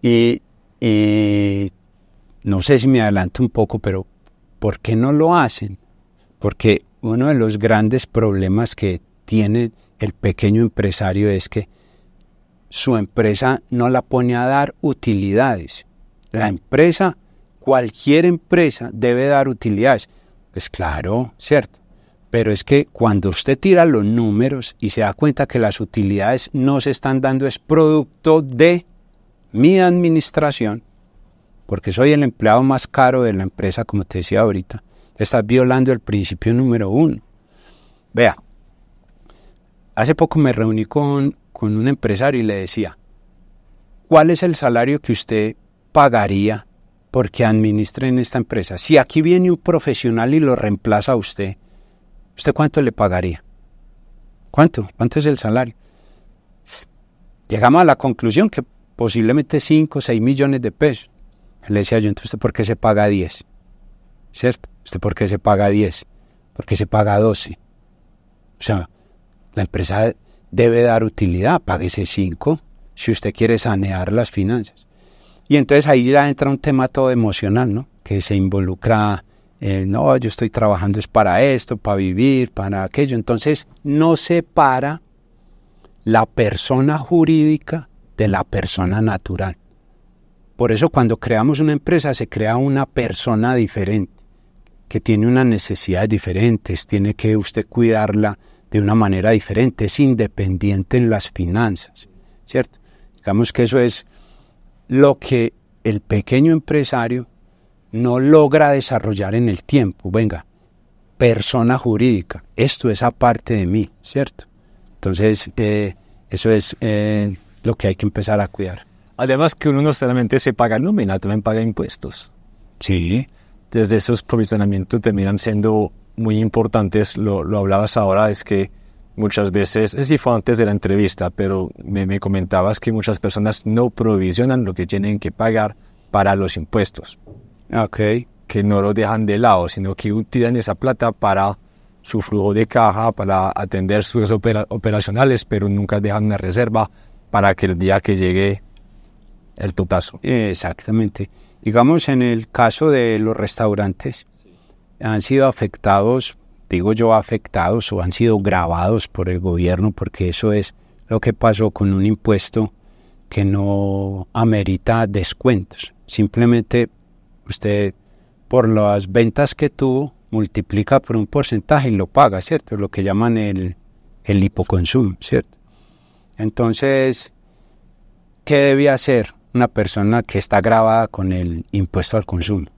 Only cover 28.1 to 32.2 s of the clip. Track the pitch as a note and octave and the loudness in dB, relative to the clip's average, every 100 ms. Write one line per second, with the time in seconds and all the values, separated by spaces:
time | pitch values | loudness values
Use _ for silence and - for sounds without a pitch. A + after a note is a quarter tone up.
28.1 | _ D#3+ D#3+ C3+ B2 D#3+ F3 _ _ _ | _ 2 2 2 4 4 4 _ _ _
29.1 | _ _ _ _ G#2 D3 F#3+ F3+ F3+ F3 | _ _ _ _ 2 4 6 4 2 2
30.1 | D#3+ - - D3+ C3+ A2 A2 _ _ _ | 0 0 -2 -2 -2 -4 -4 _ _ _
31.1 | _ - _ _ _ - F#2+ - F#2 C3+ | _ -20 _ _ _ -10 -6 -4 2 4
32.1 | D3 | 4